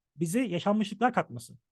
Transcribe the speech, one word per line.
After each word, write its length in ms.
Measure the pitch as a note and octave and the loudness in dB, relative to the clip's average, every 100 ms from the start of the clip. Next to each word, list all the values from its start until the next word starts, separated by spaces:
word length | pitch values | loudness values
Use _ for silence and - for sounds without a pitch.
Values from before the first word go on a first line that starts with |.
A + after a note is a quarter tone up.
| _ - | _ -6
bize 300 | E3 G#3+ B3 | -2 0 0
yaşanmışlıklar 680 | F3 G3+ G#3+ G3+ G3+ B3 | 0 0 2 0 0 2
katması. 440 | A#3 - A#2+ - - _ | 2 -2 -6 -14 -18 _